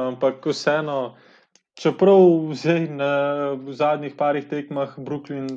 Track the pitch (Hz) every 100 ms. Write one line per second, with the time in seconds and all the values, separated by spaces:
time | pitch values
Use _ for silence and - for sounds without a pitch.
0 | 127 123 135 131 151 139 - 151 151 139
1 | 120 - _ _ _ _ _ - 165 -
2 | 190 196 180 165 156 135 151 170 165 143
3 | 139 143 143 143 143 135 135 131 151 147
4 | 147 139 147 147 143 147 143 143 135 139
5 | 135 147 - 139 135